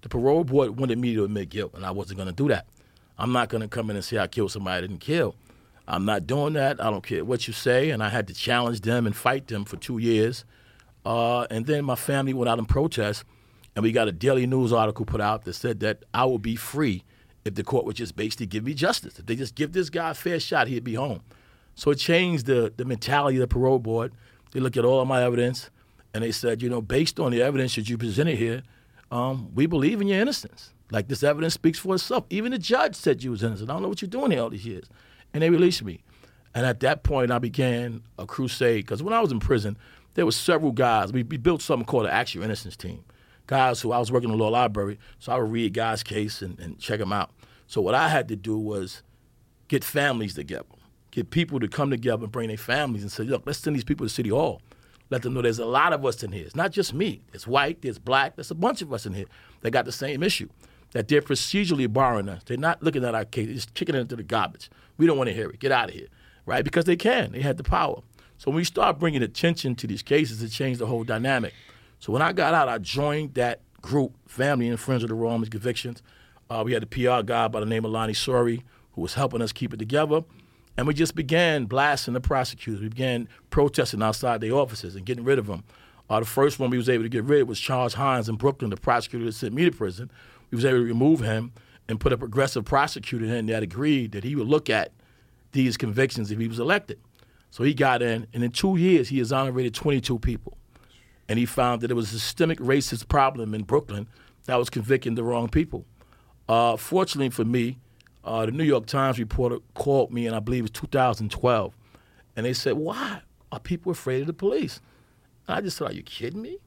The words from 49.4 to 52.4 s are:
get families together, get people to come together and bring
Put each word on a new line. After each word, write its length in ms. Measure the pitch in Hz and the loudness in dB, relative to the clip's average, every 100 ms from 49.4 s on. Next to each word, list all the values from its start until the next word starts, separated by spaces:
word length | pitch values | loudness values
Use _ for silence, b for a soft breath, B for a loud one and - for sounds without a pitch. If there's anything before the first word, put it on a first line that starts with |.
| _ _ _ | _ _ _
get 160 | 139 | -2
families 500 | - 151 143 123 107 | 0 0 0 0 -4
together, 300 | 87 73 90 - - _ _ _ | -6 -10 -10 -12 -20 _ _ _
get 200 | - 175 | -6 -2
people 300 | - 170 139 | 0 0 0
to 80 | 110 | -4
come 220 | - 143 | -2 -2
together 320 | 131 120 113 | 0 0 -2
and 80 | 110 | -4
bring 160 | 117 | -6